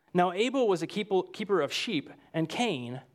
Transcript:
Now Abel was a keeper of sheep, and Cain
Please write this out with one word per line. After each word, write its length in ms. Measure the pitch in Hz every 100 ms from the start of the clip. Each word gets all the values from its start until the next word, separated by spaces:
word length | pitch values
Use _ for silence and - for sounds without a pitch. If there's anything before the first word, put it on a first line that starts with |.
| _
Now 180 | 180 180
Abel 340 | 180 240 262 233
was 160 | 180
a 40 | 160
keeper 760 | 202 208 190 - - 208 190
of 120 | 139
sheep, 380 | - - 175 - - -
and 160 | 165 160
Cain 540 | - 240 147 120 127 -